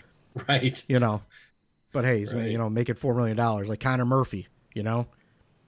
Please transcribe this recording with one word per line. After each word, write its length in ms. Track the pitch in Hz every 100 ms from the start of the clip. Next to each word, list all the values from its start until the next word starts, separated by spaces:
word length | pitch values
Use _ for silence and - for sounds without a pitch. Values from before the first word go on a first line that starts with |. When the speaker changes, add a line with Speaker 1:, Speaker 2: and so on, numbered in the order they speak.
| - _ _
Speaker 1:
<laughs> 140 | 127 -
Right. 340 | 139 123 - -
Speaker 2:
you 120 | 127
know. 220 | 120 107 - - - _ _ _ _
But 120 | 139
hey, 160 | 123 117
he's, 140 | 104
Speaker 1:
Right. 160 | 120 113
Speaker 2:
you 80 | 113
know, 100 | 110
making 280 | 110 123 113
four 180 | 139
million 220 | 123 117 110
dollars, 300 | 117 107 101
like 120 | 107
Connor 240 | 135 127
Murphy, 440 | 120 131 127 98 87 _ _
you 80 | -
know? 240 | 107 117 120 _ _ _ _ _